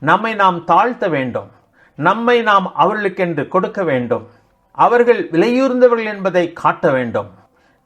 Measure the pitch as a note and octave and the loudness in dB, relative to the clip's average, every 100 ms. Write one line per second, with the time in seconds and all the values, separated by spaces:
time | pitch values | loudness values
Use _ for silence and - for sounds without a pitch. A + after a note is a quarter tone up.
0 | C#3 F#3+ A3 G#3 F#3+ F3 E3 E3+ A#3 A#3+ | 0 0 0 0 0 0 0 2 2 -2
1 | G3+ D3 B2+ G#2 - _ _ _ _ - | -4 -2 -4 -6 -10 _ _ _ _ -2
2 | D#3+ G#3+ A#3 A#3+ A3 G3+ F#3 - E3+ G#3 | -2 0 0 0 2 0 0 0 0 0
3 | G3+ F#3+ F3 D3 B2+ F#3 G#3 G#3 E3+ C3 | -4 -2 -4 -2 -2 -2 -2 -4 -2 -2
4 | A#2+ A2+ G#2+ _ _ _ _ - F3+ A#3+ | -2 -4 -6 _ _ _ _ 0 2 4
5 | A#3+ A3 E3+ E3 G#3+ B3 C4+ B3+ B3 A#3 | 4 2 0 0 2 2 0 4 2 2
6 | G#3+ G3+ F#3+ F3+ E3+ - D3+ E3 E3 C3 | -4 -4 -2 0 -2 -2 -4 0 0 0
7 | A#2+ G#2+ G2 - _ _ _ _ | -2 -6 -8 -18 _ _ _ _